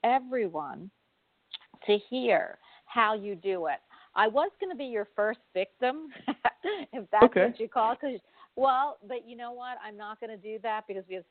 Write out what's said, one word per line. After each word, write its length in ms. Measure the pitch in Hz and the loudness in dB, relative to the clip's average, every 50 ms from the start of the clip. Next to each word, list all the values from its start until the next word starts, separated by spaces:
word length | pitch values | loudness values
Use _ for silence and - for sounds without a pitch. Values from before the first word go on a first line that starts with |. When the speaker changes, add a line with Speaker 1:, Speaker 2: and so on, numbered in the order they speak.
| - | 2
Speaker 1:
everyone 840 | 233 247 269 254 254 254 247 220 180 165 156 147 135 127 139 170 202 _ _ _ _ _ _ _ _ _ _ _ _ - - - _ - - - | 4 4 2 2 0 -2 -2 -2 -2 -2 -6 -8 -8 -10 -12 -14 -16 _ _ _ _ _ _ _ _ _ _ _ _ -20 -20 -18 _ -20 -8 2
to 120 | - 208 208 - - | 2 2 2 2 -4
hear 480 | 247 254 254 233 190 160 - 87 - - _ - - - _ | -4 -2 2 4 4 4 2 0 -8 -16 _ -20 -20 -20 _
how 300 | - - 240 226 214 220 | -4 0 2 2 2 2
you 200 | 208 196 208 202 | -2 -4 -6 -8
do 320 | 170 165 196 190 180 165 | -4 -2 -2 -2 -2 -2
it. 120 | 156 139 - _ _ - - - _ _ | -4 -4 -6 _ _ -20 -20 -20 _ _
I 140 | 185 208 220 | 4 4 4
was 220 | 214 277 320 403 - _ | 4 2 0 0 -2 _
gonna 140 | 403 370 349 | -8 -8 -6
be 100 | 233 285 | -6 -8
your 240 | 254 233 208 202 - _ | -4 -2 -4 -4 -2 _
first 240 | - 208 214 226 - _ _ _ | 0 0 0 0 -4 _ _ _
victim, 540 | 185 190 - _ _ 247 247 269 311 320 285 254 - - | -4 -4 -4 _ _ -2 -2 -2 -2 -10 -12 -16 -8 -6
<laughs> 640 | - - - - - - _ - 370 427 381 285 - | -6 -6 0 -2 -2 -2 _ -6 -6 -6 -6 -8 -10
if 160 | - 254 196 - | -10 -12 -6 0
that's 140 | - 214 240 | 8 8 8
Speaker 2:
Okay. 220 | 247 - 190 185 | 8 8 4 4
Speaker 1:
what 140 | 240 233 - | 4 2 -4
you 80 | 220 214 | -8 -4
call 240 | - 254 220 220 | 0 0 0 0
it, 80 | 240 - | 0 -2
'cause, 200 | - 277 254 185 - _ _ _ - _ _ | -4 -6 -6 -8 -12 _ _ _ -20 _ _
well, 420 | 240 262 269 254 254 277 294 269 - 208 | 0 2 2 4 2 0 -2 -4 -10 -12
but 180 | 202 254 240 226 | -10 -10 -10 -10
you 100 | 226 247 | -12 -16
know 160 | 233 240 240 | -14 -12 -12
what? 260 | 247 247 247 254 247 233 | -12 -12 -12 -12 -12 -12
I'm 140 | - 214 208 | -12 -14 -14
not 240 | 208 214 208 220 - | -14 -12 -12 -12 -12
gonna 160 | 233 220 220 | -12 -14 -14
do 220 | 202 185 214 220 214 | -14 -12 -10 -10 -6
that 260 | 196 226 214 214 214 | -4 -4 -4 -4 -6
because 200 | - 196 190 185 180 | -8 -10 -10 -8 -8
we 60 | 185 | -12
have 100 | 185 175 _ | -12 -10 _